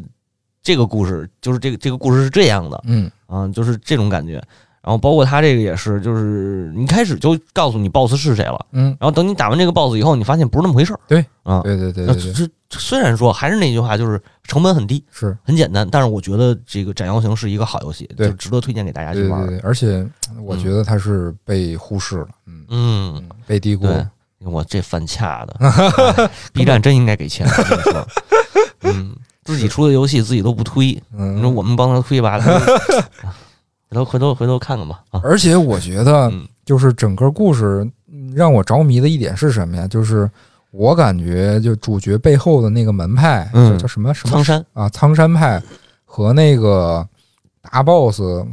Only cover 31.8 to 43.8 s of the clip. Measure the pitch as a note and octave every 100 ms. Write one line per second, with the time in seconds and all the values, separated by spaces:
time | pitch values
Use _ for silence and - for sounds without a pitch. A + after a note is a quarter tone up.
31.8 | B2+ B2+ A#2+ C3+ A2+ G2+ A#2+ F3+ B2+ C4
32.8 | - C4 - - G2 - - _ _ _
33.8 | _ A2+ B2+ B2+ C#3 C3 A#2+ B2+ - B2+
34.8 | D#2 F2 _ F#2+ A#2+ G3 F3 F3 D3+ G2
35.8 | E2+ F#2 B2 D3 B2 F#2 D2+ _ - C3+
36.8 | C3 A#2 G#2+ F#2+ C3+ D3+ G#3 C3+ G#2 G2
37.8 | G#2+ - _ D3+ C3 C3 E3+ B2 F#2 C#3
38.8 | D3+ B2 C#3+ D#3+ G#2 F#2 D3+ A2 E2+ F2
39.8 | F2+ A2 A2 A2 G2+ - _ _ _ G2
40.8 | A2 E3 C3 F2+ E2+ F2 G2+ G#2+ A2+ A2
41.8 | - G2+ F#2+ G#2+ D#3 C#3+ F3 D3+ A2 A2
42.8 | A2+ G2 F2 B2 D#3+ B2 F2+ A#2 A#2+ G2